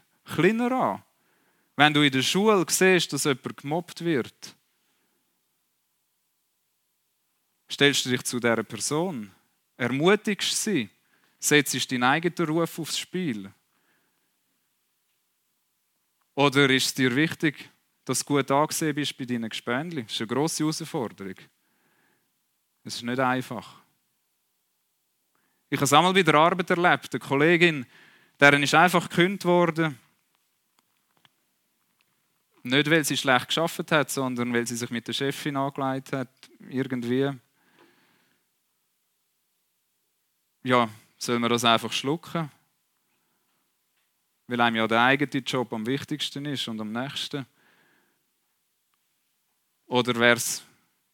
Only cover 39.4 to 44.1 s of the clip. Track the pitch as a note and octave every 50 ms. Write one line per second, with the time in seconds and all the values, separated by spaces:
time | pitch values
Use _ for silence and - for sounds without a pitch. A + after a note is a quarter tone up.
39.4 | _ _ _ _ _ _ _ _ _ _ _ _ _ _ _ _ _ _ _ _
40.4 | _ _ _ _ - B2+ B2+ B2 A#2+ A2 G#2+ - _ _ _ - - B2 A#2+ A#2+
41.4 | A#2 A2+ A#2+ A2+ A#2+ A#2 A2+ A2 A#2 A2 - - - C3+ D#3 E3 - - - E3+
42.4 | D#3+ C3+ _ _ _ _ _ _ _ _ _ _ _ _ _ _ _ _ _ _
43.4 | _ _ _ _ _ _ _ _ _ _ _ _ _ _